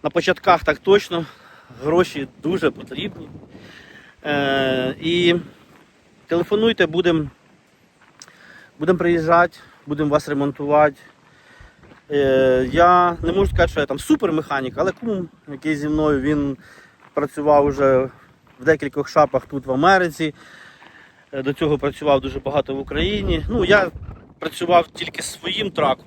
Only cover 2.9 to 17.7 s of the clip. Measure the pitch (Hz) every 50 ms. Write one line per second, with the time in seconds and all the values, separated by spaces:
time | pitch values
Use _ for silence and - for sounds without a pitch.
2.9 | 131 139 185 202 - - - - - - - - - - - - - - - -
3.9 | - - - - _ _ - 151 147 143 143 139 139 135 135 131 131 131 127 127
4.9 | 131 117 160 165 170 175 175 170 170 - - - - _ _ _ - - _ _
5.9 | _ _ _ _ _ _ _ _ 160 170 175 - 208 208 220 233 220 - 185 156
6.9 | 156 170 185 175 165 156 151 135 - _ _ _ _ _ _ _ _ _ _ _
7.9 | _ _ _ _ _ _ - _ _ _ - - - - - _ _ _ - 165
8.9 | 185 175 180 170 170 170 160 160 170 170 175 175 - - - - _ _ _ 143
9.9 | 147 147 156 147 147 151 - - 147 139 143 143 139 - 147 143 147 147 151 151
10.9 | 139 - - - _ _ _ _ _ _ _ _ - _ - - _ _ _ -
11.9 | - _ _ _ 147 143 139 135 131 131 131 131 127 127 131 127 135 160 170 175
12.9 | 180 180 175 175 170 - - 165 175 196 196 - - - 170 170 - 160 143 -
13.9 | 135 143 - - 302 - 220 185 156 156 - - 143 139 131 127 113 139 160 190
14.9 | 190 - 240 233 208 190 180 160 _ _ _ 151 143 135 - 156 156 143 147 151
15.9 | 151 156 156 151 147 135 131 147 151 147 143 139 135 - - - - - - _
16.9 | _ _ _ - _ - 147 139 - - 143 151 147 143 143 147